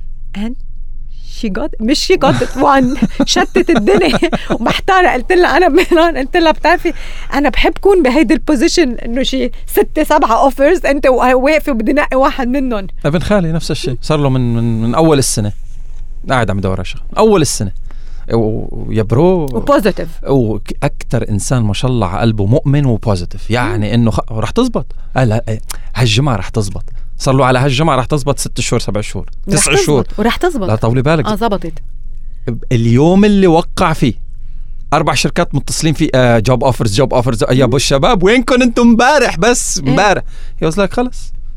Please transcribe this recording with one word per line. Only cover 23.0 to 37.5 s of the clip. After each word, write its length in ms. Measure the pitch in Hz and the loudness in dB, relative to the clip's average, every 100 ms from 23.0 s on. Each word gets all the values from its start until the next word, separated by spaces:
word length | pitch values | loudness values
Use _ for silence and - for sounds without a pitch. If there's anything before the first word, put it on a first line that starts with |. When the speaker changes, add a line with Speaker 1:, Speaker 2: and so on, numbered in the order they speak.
| 117 95 85 - - | 0 -2 -4 -6 -4
Speaker 2:
يعني 380 | 117 117 101 104 | -2 -2 -2 0
Speaker 1:
مم. 60 | |
Speaker 2:
إنه 160 | 117 117 | 2 2
خ-، 220 | 95 - | 0 -2
رح 180 | 110 104 | -4 -2
تزبط. 360 | - 254 220 - - - - | 0 0 -2 -6 -8 -4 0
قال، 120 | 127 | 0
"لا، 160 | 110 - | 0 -4
إيه، 120 | 107 - - - | -6 -6 -8 -6
هالجمعة 420 | - 120 104 147 107 | -2 0 2 0 -2
رح 120 | - | -2
تزبط." 360 | 113 98 - - - - - | -2 -4 -4 -6 -6 -6 -4
صار 160 | - | 0
له 100 | 131 | 2
على 140 | 127 127 | 4 4
هالجمعة 380 | 143 123 160 131 | 2 2 2 0
رح 80 | |
تزبط 340 | 117 151 139 139 | 0 0 0 -2
ست 220 | - - | -4 -4
شهور، 200 | 117 120 | -2 -2
سبع 200 | - 92 | -2 -4
شهور، 260 | - 98 - - - | -4 -6 -8 -8 -2
Speaker 1:
رح 60 | |
Speaker 2:
تسع 180 | 156 - | 2 4
Speaker 1:
تزبط. 140 | 392 370 | 2 2
Speaker 2:
شهور. 180 | 143 - - | 2 0 -2
Speaker 1:
ورح 180 | 214 - | -2 0
تزبط. 320 | 359 294 190 | -2 0 -2
Speaker 2:
لا، 80 | 107 | 0
طولي 260 | 113 123 | 2 2
بالك. 240 | 127 165 175 | 2 0 0
Speaker 1:
آه، 80 | |
زبطت. 380 | 208 233 202 160 - - - - - - - - 113 - | -2 0 -2 -4 -8 -8 -8 -8 -8 -8 -8 -6 -6 0
Speaker 2:
اليوم 520 | 120 117 117 160 190 | 2 4 4 6 6
اللي 220 | 208 202 185 | 4 4 4
وقع 460 | 160 - - 180 | 4 0 0 0
فيه، 220 | 156 135 - - - - - - - - | 0 0 -2 -6 -8 -8 -8 -8 -8 -2
أربع 220 | 151 160 | 0 0
شركات 400 | 135 156 - 175 | 0 0 0 -2
متصلين 400 | 143 - - 160 | -2 -4 -2 -2
فيه، 140 | 147 156 | 0 0
آه، 280 | 131 123 117 107 | 2 4 4 2
job 220 | 127 135 | 2 2
offers، 180 | 120 120 | 0 0
job 320 | 101 127 127 | 0 2 2
offers. 280 | 120 113 143 | 0 0 0